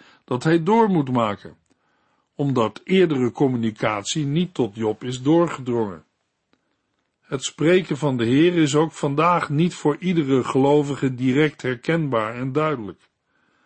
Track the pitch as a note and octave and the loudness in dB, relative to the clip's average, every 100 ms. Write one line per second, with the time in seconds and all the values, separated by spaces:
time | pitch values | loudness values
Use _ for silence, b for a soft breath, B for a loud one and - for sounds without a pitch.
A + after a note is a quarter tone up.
0 | b b b B2 D#3+ E3+ D#3+ A3+ A3 F3 | b b b -2 2 2 4 2 4 2
1 | B2+ B2 A2 G2 - - _ _ _ _ | 0 0 0 -4 -12 -20 _ _ _ _
2 | _ _ _ - C#3+ B2 A2 - - F#3 | _ _ _ -4 -2 0 0 -2 0 2
3 | F3 C#3 B2 - C#3 B2 A2+ G#2+ A2+ G#2 | 4 2 -2 0 0 0 -2 -2 -2 -2
4 | G2+ D#3+ C#3+ D#3 F3+ - A#2 G#2+ A2 G#2+ | -4 -4 -2 -2 -2 -2 -4 -2 -4 -4
5 | B2 B2+ C3 E3+ E3+ - B2 A#2 G#2+ E2 | -8 -4 2 2 2 -2 -4 -2 -4 -8
6 | - _ _ _ _ _ _ _ _ _ | -18 _ _ _ _ _ _ _ _ _
7 | _ _ - C3+ - - D3+ F3+ E3 D3 | _ _ -10 -10 -8 -2 2 2 2 -4
8 | D3+ B2+ A2+ C3+ F3 F3 D3+ D3 D#3+ - | -2 0 2 4 4 4 2 2 0 -2
9 | D3 C#3+ E3+ - - D3 F3 - - - | -4 0 2 2 0 0 0 0 -2 -2
10 | F3+ E3 C#3 C3 A2 C3+ C3+ D3 C#3+ C3+ | -2 0 2 0 2 2 4 2 0 -2
11 | C3+ B2 C3 C3 D3+ - B2+ A#2+ - E3 | -4 -2 0 2 0 -2 -6 -6 -2 -2
12 | D3 A#2 A2 A#2+ C3 C#3 D#3 C3+ G2 D#2+ | 0 -2 -2 -4 -4 -2 -2 -4 -8 -14
13 | _ _ _ _ _ _ | _ _ _ _ _ _